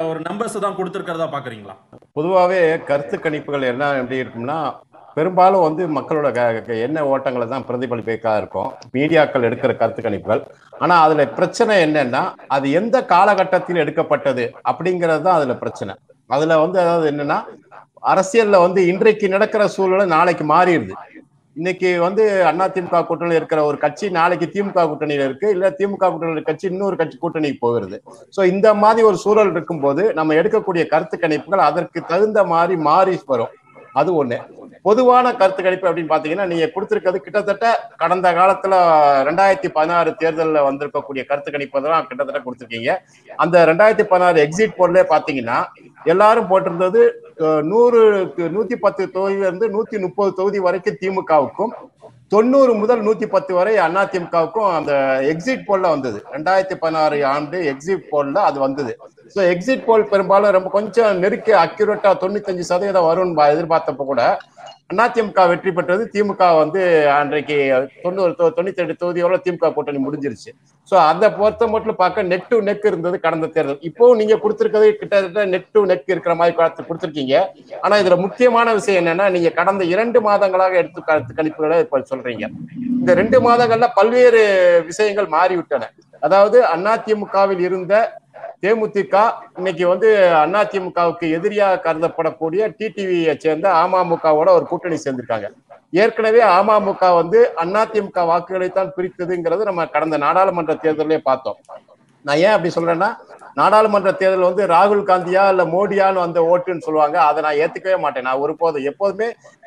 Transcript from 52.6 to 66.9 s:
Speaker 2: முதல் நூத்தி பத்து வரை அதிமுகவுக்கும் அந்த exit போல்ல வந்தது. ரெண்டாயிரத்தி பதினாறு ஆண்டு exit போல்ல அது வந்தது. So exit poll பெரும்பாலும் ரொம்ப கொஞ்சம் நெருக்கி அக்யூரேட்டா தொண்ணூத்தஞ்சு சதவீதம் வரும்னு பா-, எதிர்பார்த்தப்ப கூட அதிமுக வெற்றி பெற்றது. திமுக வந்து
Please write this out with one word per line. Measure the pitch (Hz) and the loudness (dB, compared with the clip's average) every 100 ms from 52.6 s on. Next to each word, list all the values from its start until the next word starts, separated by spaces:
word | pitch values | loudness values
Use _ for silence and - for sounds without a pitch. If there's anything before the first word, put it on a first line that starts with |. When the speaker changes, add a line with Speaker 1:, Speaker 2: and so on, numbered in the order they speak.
| 262 | 4
Speaker 2:
முதல் | 226 214 240 | 2 0 0
நூத்தி | 214 220 208 | 0 -2 -2
பத்து | 190 185 | -2 -2
வரை | 180 190 220 | 0 2 2
அதிமுகவுக்கும் | 165 190 196 190 170 170 160 226 208 | 2 0 -2 -4 -2 -2 -2 0 -2
அந்த | 165 151 139 135 131 | -2 -2 0 0 0
exit | 135 160 196 247 170 | 0 -2 -4 -6 -2
போல்ல | 196 | 0
வந்தது. | 180 151 127 104 - | 0 -2 -4 -8 -12
ரெண்டாயிரத்தி | 139 156 190 190 | -8 -2 0 0
பதினாறு | 180 165 160 156 147 139 | -4 -4 0 0 0 0
ஆண்டு | 143 147 175 | -2 -4 -6
exit | 165 135 156 185 - | -4 -6 -6 -6 -4
போல்ல | 147 139 | -4 -2
அது | 156 185 139 | 0 0 0
வந்தது. | 135 135 131 110 - _ _ | -4 -4 -6 -10 -16 _ _
So | - | -2
exit | 180 180 208 262 | 0 0 -2 -2
poll | - 220 208 | 2 0 2
பெரும்பாலும் | 202 190 196 208 | 0 2 2 4
ரொம்ப | 190 185 | 2 0
கொஞ்சம் | 196 214 233 226 190 | -4 -2 0 0 2
நெருக்கி | 185 233 - | 0 -2 2
அக்யூரேட்டா | 202 165 - 208 208 202 180 | 2 2 0 -2 0 0 0
தொண்ணூத்தஞ்சு | 180 202 202 180 | -2 -6 -6 -8
சதவீதம் | 170 180 202 190 | -4 -2 0 0
வரும்னு | 165 170 180 | 2 2 0
பா-, | 160 147 | 2 2
எதிர்பார்த்தப்ப | 151 165 160 151 139 | 2 0 0 -2 -6
கூட | 135 135 135 190 - - - - _ | -4 0 0 0 -6 -20 -20 -20 _
அதிமுக | 180 233 226 214 185 185 | -2 0 0 -2 2 2
வெற்றி | 175 185 | 2 -2
பெற்றது. | 175 165 185 226 | -4 -2 -2 -2
திமுக | 202 208 196 185 160 | -2 -2 2 4 4
வந்து | 151 190 180 | 2 0 2